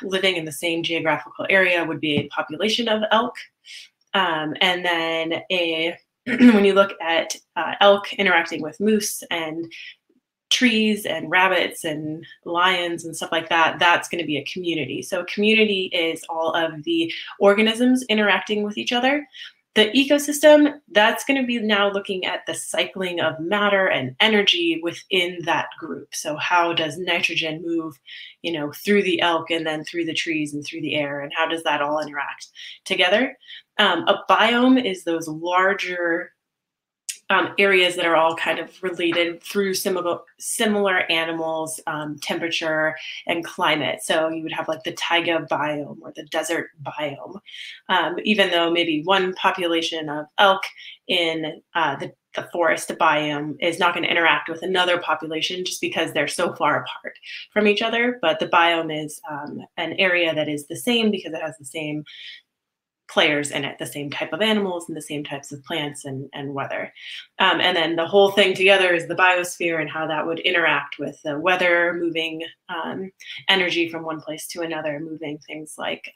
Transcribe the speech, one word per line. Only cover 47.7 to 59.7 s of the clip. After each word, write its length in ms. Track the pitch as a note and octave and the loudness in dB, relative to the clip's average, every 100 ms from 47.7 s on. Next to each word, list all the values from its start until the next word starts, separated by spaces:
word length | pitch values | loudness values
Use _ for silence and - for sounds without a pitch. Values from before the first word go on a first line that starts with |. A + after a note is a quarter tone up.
| - - | -18 0
um, 260 | F3+ D#3 F3 | 0 2 -2
even 260 | G#3+ G#3 F#3+ | 0 4 4
though 200 | E3+ E3 | 4 2
maybe 320 | E3+ E3+ D3+ | 2 2 0
one 320 | E3 G3 F#3 | 2 2 2
population 720 | F#3 F#3+ F#3 F3 E3 E3 E3 D#3 | 0 0 0 0 0 -2 -6 -6
of 160 | D3 D3+ - | -8 -6 4
elk 240 | G3+ F#3+ - - - - - | 4 4 -2 -14 -20 -18 -4
in, 540 | F#3 E3 D#3+ D#3 E3 _ | 0 0 -2 -6 -10 _
uh, 220 | E3+ D#3 C#3 | -2 0 -2
the, 180 | F3 - _ | -10 -14 _
the 140 | - - | -12 -6
forest 340 | F3+ E3 E3+ - E3+ | 0 2 2 -2 2
biome 580 | E3 D3+ D3+ D3 D3+ C#3+ | 4 4 0 -4 -6 -2
is 180 | F3 D#3+ | -2 2
not 140 | F3 | 2
gonna 160 | F3 - | 2 0
interact 400 | E3+ E3 D3 - | 4 4 4 0
with 140 | E3 | -6
another 360 | F3+ F#3 F3 F3 | -2 2 2 0
population 680 | E3+ D#3 D#3+ D#3+ D#3 F#3 F#3 | 0 -2 -2 -4 -4 -4 -6
just 160 | - | -6
because 320 | E3+ F3+ D#3+ | -4 -2 -2
they're 140 | D#3 C#3+ | 0 -2
so 260 | - F3 | -2 -4
far 220 | - D3+ C3 | 0 0 0
apart 420 | C3 - - - - - - | -4 -12 -14 -16 -16 -16 -4
from 140 | G#3+ G#3 | 2 2
each 160 | G3+ | 2
other. 360 | A3+ A#3 A#3+ B3 | 0 0 0 0
But 160 | G#3+ G#3 | 0 0
the 80 | E3+ | 2
biome 560 | F3 E3+ E3 D#3+ D3+ | 4 4 2 -2 -6
is, 160 | D3+ - D#3+ | -6 -10 -12
um, 360 | D3 D3 - F3+ | -10 -10 -12 -12